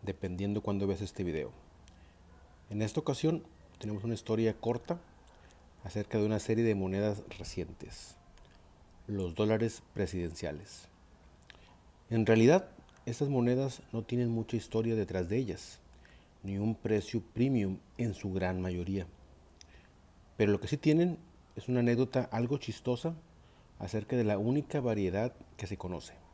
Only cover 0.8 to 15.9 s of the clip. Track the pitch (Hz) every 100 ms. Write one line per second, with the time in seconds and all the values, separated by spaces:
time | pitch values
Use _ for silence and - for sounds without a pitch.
0.8 | 98 95 98 - 90 78 65 - - -
1.8 | - - - - - - - - - 104
2.8 | 110 160 151 135 156 160 - - - -
3.8 | 107 104 113 110 - 110 110 107 113 120
4.8 | - 175 - - - - - - - -
5.8 | 98 104 104 113 104 107 - 110 117 101
6.8 | 95 95 107 104 - - - - 82 -
7.8 | - - - - - - - - - -
8.8 | - - - 101 90 80 107 110 113 -
9.8 | - - 92 92 85 82 85 73 101 -
10.8 | - - - - - - - - - -
11.8 | - - - 113 110 113 113 180 - -
12.8 | - - - 117 143 135 120 127 135 -
13.8 | - 117 110 123 120 113 110 113 - 110
14.8 | 113 113 95 92 87 110 123 78 - -
15.8 | -